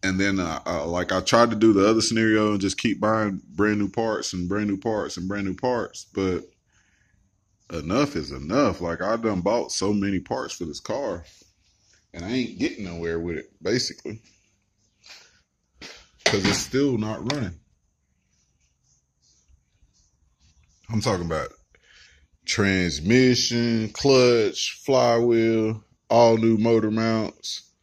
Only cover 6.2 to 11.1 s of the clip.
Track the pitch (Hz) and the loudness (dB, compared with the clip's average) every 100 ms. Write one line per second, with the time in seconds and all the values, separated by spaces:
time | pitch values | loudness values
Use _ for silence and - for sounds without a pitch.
6.2 | 95 90 - _ _ _ _ _ _ _ | -2 -2 -6 _ _ _ _ _ _ _
7.2 | _ _ _ _ _ 82 76 107 143 87 | _ _ _ _ _ -10 -4 -2 0 -4
8.2 | 71 67 73 117 135 90 87 85 95 113 | -8 -10 -4 0 0 -2 -6 -4 -4 -2
9.2 | 113 95 90 117 - - 95 104 98 98 | -2 -2 -2 -2 -4 -4 -2 -2 0 -4
10.2 | - 123 131 - 82 73 - 117 135 | -4 -6 -6 -10 -10 -10 -8 -6 -6